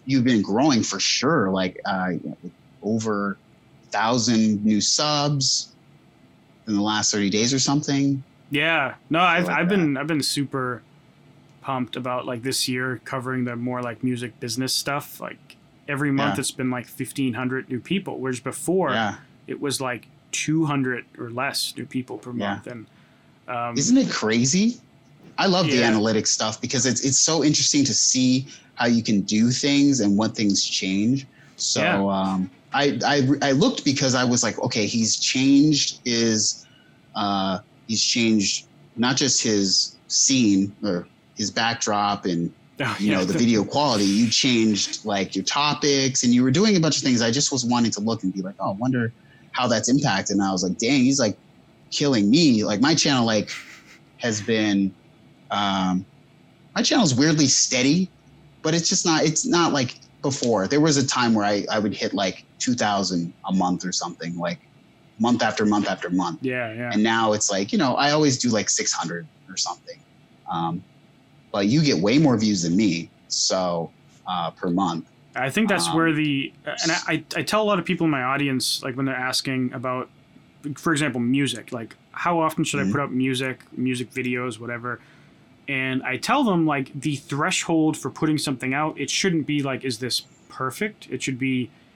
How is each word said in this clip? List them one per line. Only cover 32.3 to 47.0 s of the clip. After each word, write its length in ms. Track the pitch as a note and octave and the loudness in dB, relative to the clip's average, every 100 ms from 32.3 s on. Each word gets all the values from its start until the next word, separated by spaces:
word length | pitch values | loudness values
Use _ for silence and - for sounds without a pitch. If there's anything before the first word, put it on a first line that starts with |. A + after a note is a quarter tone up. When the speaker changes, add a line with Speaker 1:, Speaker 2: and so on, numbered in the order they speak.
| F#2 F#2+ - - | -2 -4 -10 -4
Speaker 1:
I, 240 | C3+ C#3+ A#2 - | 0 0 0 0
I, 220 | C#3+ C3 C#3+ | 2 2 2
I 100 | C#3 | 2
looked 300 | C3+ B3 - | 4 2 2
because 320 | D3 C3+ C3+ B2+ | 0 0 2 2
I 80 | B2 | 2
was 160 | A#2+ | 2
like, 140 | A2+ - | 0 -2
Okay, 260 | - A#2 G2+ | -2 -2 0
he's 300 | A#2 A2 - | 0 0 0
changed 840 | - C3 C3+ C#3 D#3 C#3 - - B2 | 0 2 6 6 6 4 0 -4 -2
his, 600 | A#2 A2+ G#2+ - - - _ _ _ _ G#2+ | 2 2 2 0 -4 -14 _ _ _ _ -4
uh, 440 | G2+ G2 F#2+ F#2 - _ - | -2 0 -2 -4 -8 _ -6
he's 140 | G#2+ | -2
changed 640 | - B2 A2+ A2 G2 - - - - - | 0 2 2 2 2 -4 -10 -20 -14 -4
not 180 | B2 C3 | 0 0
just 240 | C3+ - | 0 0
his 540 | A#2 G#2 G2 - - - - | 0 0 2 0 -2 -8 -6
scene 640 | - - C3 A2 F#2+ G2+ - | 0 2 4 4 4 0 -4
or 240 | G#2 F2+ - _ _ - | -4 -4 -6 _ _ -8
his 140 | G2+ | -6
backdrop 760 | A#2+ A2+ A2+ A2 G#2 G#2 G2+ G2 | -2 -2 -2 -2 0 0 -2 -2
and 260 | E2+ E2+ - _ - | -2 -4 -8 _ -8
Speaker 2:
Oh, 160 | A#2+ F#2+ | -6 -2
Speaker 1:
you 100 | G#2 | 0
Speaker 2:
yeah. 60 | F#2+ | 0
Speaker 1:
know, 80 | F#2 | 0
the 120 | A2 | 2
video 260 | A#2+ G#2+ | 2 2
quality. 420 | G2+ C3+ D3 G#2+ G2 | 2 0 0 2 2
You 240 | G#2 A#2 | 2 2
changed, 720 | - C3 A#2 A2 G2 - - G#2+ | 2 2 4 2 2 -2 -6 -4
like, 300 | G2+ F2+ G2 | -4 -2 -4
your 80 | |
topics, 800 | F#2 C#3+ D3 D3 D3 C#3 C3+ C3 | -2 0 0 0 2 2 0 0
and 100 | A#2+ | 4
you 100 | B2 | 4
were 80 | C3 | 4
doing 240 | C3+ A3 F#3+ | 4 4 4
a 40 | |
bunch 180 | D#3 | 2
of 60 | - | 0